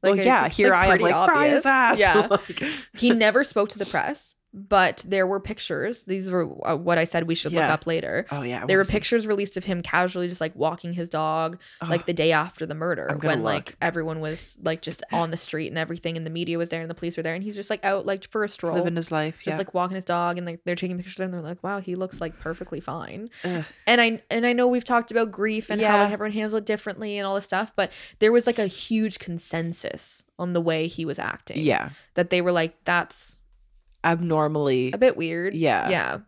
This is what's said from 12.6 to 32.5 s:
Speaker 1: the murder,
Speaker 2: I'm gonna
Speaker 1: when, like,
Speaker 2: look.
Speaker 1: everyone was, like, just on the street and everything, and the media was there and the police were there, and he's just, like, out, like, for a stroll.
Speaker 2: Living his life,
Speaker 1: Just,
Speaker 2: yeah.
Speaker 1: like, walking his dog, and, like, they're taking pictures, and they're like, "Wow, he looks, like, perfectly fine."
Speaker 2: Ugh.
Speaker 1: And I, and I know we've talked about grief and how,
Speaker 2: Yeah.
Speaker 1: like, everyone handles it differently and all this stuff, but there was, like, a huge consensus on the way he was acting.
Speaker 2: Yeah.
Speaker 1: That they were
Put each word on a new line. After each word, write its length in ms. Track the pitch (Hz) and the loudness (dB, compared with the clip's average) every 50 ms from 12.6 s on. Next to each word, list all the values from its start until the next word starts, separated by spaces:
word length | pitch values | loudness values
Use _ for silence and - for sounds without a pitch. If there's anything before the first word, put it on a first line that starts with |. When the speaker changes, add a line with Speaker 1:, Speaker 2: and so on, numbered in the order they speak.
| 160 | -10
Speaker 1:
the 80 | 160 147 | -8 -6
murder, 320 | 156 160 175 170 117 69 65 | -6 -4 -4 -4 -4 -4 -4
Speaker 2:
I'm 100 | - 147 | -4 -2
gonna 160 | 151 160 156 | 0 0 0
Speaker 1:
when, 60 | 143 110 | 0 0
like, 220 | - - 147 - - | -2 -2 -2 -4 -8
Speaker 2:
look. 60 | - _ | -8 _
Speaker 1:
everyone 380 | - 170 160 170 156 160 160 160 | -4 -2 -2 -2 -4 -4 -6 -6
was, 380 | 156 151 156 165 - - - - - | -6 -6 -8 -8 -10 -16 -16 -6 -4
like, 180 | 165 160 160 - | -4 -4 -4 -6
just 220 | - 151 - - - - | -10 -10 -10 -10 -4 -2
on 180 | 170 170 165 | -2 -2 -2
the 60 | 160 | -4
street 320 | 165 - - - 156 160 - | -8 -8 -6 -6 -6 -6 -4
and 100 | - 165 | -4 -4
everything, 380 | 160 - 170 170 - 165 165 | -4 -4 -6 -6 -6 -6 -6
and 100 | 165 165 | -6 -8
the 40 | 160 | -6
media 280 | 160 170 170 170 165 165 | -6 -6 -4 -4 -2 -4
was 120 | 170 170 | -4 -4
there 100 | - 165 | -4 -8
and 100 | 165 165 | -8 -8
the 40 | 165 | -10
police 200 | - - 170 170 | -8 -8 -8 -6
were 60 | - 160 | -4 -4
there, 120 | 160 165 | -4 -4
and 80 | 180 196 | -4 -6
he's 100 | 214 202 | -8 -8
just, 160 | 202 208 - | -8 -6 -6
like, 140 | 220 202 - | -6 -2 0
out, 220 | 196 196 196 - | 0 0 0 -2
like, 180 | - 196 196 - - | -4 -4 -6 -6 -8
for 140 | - 220 214 | -4 -4 -4
a 60 | 208 | -4
stroll. 260 | - - - 170 165 | -6 -6 -4 -2 0
Speaker 2:
Living 220 | 175 175 170 170 | 0 0 0 -2
his 160 | 170 165 - 165 | -4 -4 -2 -2
life, 240 | 156 151 156 160 | -2 -2 -2 -6
Speaker 1:
Just, 180 | - - - 156 | -6 -6 -4 -4
Speaker 2:
yeah. 40 | 160 | -4
Speaker 1:
like, 140 | 196 196 - | -4 -4 -2
walking 220 | 180 180 180 185 | -2 -2 -2 -4
his 100 | 190 185 | -8 -4
dog, 320 | - 175 175 175 175 175 | -2 -2 0 0 -2 -2
and, 80 | 180 175 175 | -4 -6 -8
like, 100 | 165 170 _ | -10 -8 _
they're 100 | 180 175 | -4 -4
taking 220 | 175 - 180 180 | -4 -4 -6 -6
pictures, 240 | 180 180 185 185 - | -6 -8 -10 -8 -8
and 120 | 190 185 180 | -6 -6 -6
they're 80 | 175 160 | -8 -8
like, 200 | 151 175 180 - | -8 -10 -8 -6
"Wow, 160 | 185 202 202 | -6 -6 -6
he 160 | 190 190 180 | -6 -6 -6
looks, 260 | 180 185 185 - - | -6 -6 -6 -6 -8
like, 200 | 170 165 165 - | -8 -10 -8 -8
perfectly 400 | - 156 165 - 185 175 - 143 | -8 -8 -8 -8 -10 -10 -10 -10
fine." 500 | - - 135 165 - - - 185 214 233 _ - - | -8 -8 -8 -8 -10 -12 -12 -12 -14 -14 _ -10 -8
Speaker 2:
Ugh. 200 | 180 180 170 151 - - _ _ | -6 -4 -4 -6 -8 -14 _ _
Speaker 1:
And 140 | - 233 240 | 2 4 6
I, 200 | 233 226 226 220 _ _ - | 4 2 2 -2 _ _ -2
and 120 | 233 233 | 0 2
I 80 | 247 247 | 2 2
know 140 | 240 247 | 4 4
we've 160 | 247 247 247 240 | 4 2 2 0
talked 300 | - 254 233 233 233 214 | 2 0 0 0 0 0
about 180 | 233 226 220 | 0 0 0
grief 400 | 190 190 202 220 214 214 220 - | -2 -2 -2 -2 -2 -2 -4 -4
and 100 | 214 208 | -2 0
how, 140 | 220 214 208 | 4 6 6
Speaker 2:
Yeah. 60 | 208 202 | 6 6
Speaker 1:
like, 80 | 202 208 | 4 2
everyone 200 | 202 208 214 208 | -2 -4 -4 -4
handles 220 | 220 214 214 214 | -4 -4 -2 -2
it 120 | 220 208 | -4 0
differently 520 | 214 214 208 - 214 196 - 214 208 208 202 | -2 -4 -2 -2 -8 -8 -8 -8 -6 -4 -4
and 60 | 202 | -2
all 100 | 196 196 | -2 -2
this 80 | 196 196 | -2 -2
stuff, 260 | - - 185 220 220 _ | -2 -2 -2 -2 -2 _
but 160 | - 196 165 - - - - - _ | -2 -2 -2 -2 -14 -20 -20 -2 _
there 140 | 214 214 233 | 4 6 6
was, 160 | 240 233 247 | 6 4 4
like, 100 | 240 233 | 0 2
a 80 | 214 | 0
huge 540 | 190 - - - - 226 220 220 214 185 - | -2 -2 -6 -6 -2 0 0 0 0 -4 -6
consensus 1040 | - - 170 170 - - - 170 165 170 170 - - - - - - - - - - _ _ - | -10 -8 -10 -10 -8 -6 -4 -4 -4 -4 -6 -8 -8 -10 -10 -10 -12 -16 -18 -18 -20 _ _ -8
on 140 | 180 180 175 | -6 -2 0
the 60 | 170 | 0
way 280 | 170 165 160 160 160 165 | 2 2 0 0 -2 -4
he 160 | - - 160 | -4 -6 -6
was 160 | 156 135 - | -6 -4 -4
acting. 400 | - - - - _ - - - 156 | -4 -6 -6 -8 _ -10 -6 0 2
Speaker 2:
Yeah. 280 | - 110 - - - 139 - _ _ _ | 2 2 2 0 -4 -10 -16 _ _ _
Speaker 1:
That 160 | - 175 175 | -2 0 2
they 100 | 180 180 | 2 2
were 100 | 175 180 | 2 2